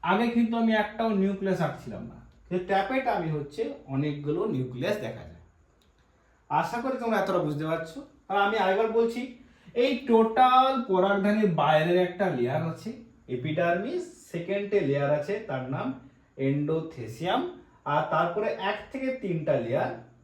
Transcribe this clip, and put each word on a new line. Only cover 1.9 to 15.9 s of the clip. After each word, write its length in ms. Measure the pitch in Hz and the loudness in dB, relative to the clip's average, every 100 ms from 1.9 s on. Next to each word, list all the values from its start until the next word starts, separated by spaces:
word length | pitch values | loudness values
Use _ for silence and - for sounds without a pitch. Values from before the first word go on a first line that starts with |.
| 101 113 | -12 -12
না, 60 | - - - | -16 -20 -20
কিন্তু 180 | - 185 185 | -6 -4 0
ট্যাপেটামে 580 | 196 196 262 254 196 160 151 | 0 0 0 0 -2 -2 -4
হচ্ছে 260 | 143 - 269 - - | -6 -6 -6 -6 -6
অনেকগুলো 460 | 135 151 147 143 165 - | -2 -2 -4 -4 -2 -2
নিউক্লিয়াস 420 | 131 123 123 175 208 113 | -2 -4 -4 -4 -2 -6
দেখা 180 | - - | -10 -16
যায়। 140 | - - _ _ _ _ _ _ _ _ _ _ - | -20 -20 _ _ _ _ _ _ _ _ _ _ 0
আশা 160 | - 233 | 0 -4
করি 140 | 262 254 | -4 -4
তোমরা 140 | 226 202 | 0 0
এতটা 200 | 190 180 151 | 2 0 0
বুঝতে 180 | 143 156 | -2 -2
পারছো। 280 | 165 165 269 - _ _ | -4 -4 -12 -16 _ _
আর 60 | 196 202 | 2 2
আমি 100 | 220 | 2
আরেকবার 260 | 190 196 220 226 | 2 2 2 2
বলছি, 220 | 226 240 262 - - _ - 233 | 2 -2 -10 -12 -20 _ -8 0
এই 100 | 269 240 - | 0 0 4
টোটাল 560 | 226 220 254 254 262 269 262 233 | 4 6 6 6 8 4 0 0
পরাগধানীর 600 | 190 190 196 196 214 208 156 | 2 4 2 2 2 2 2
বাইরের 380 | 147 156 165 180 175 | 4 4 4 2 2
একটা 200 | - 185 127 | 0 -2 0
লেয়ার 260 | 120 156 165 | 0 0 -4
আছে 200 | 165 220 262 - - - | -6 -10 -12 -18 -20 -8
এপিডার্মিস, 680 | 127 151 156 170 180 233 359 - - - | -6 -2 0 2 2 -2 -6 -8 -16 -10
সেকেন্ডে 460 | 170 175 202 202 202 143 | -8 -4 -4 0 0 2
লেয়ার 220 | 143 143 151 | 0 2 0
আছে 160 | - 214 - | 0 -6 -4
তার 140 | 165 127 | -6 -4
নাম 120 | 135 262 | -4 -4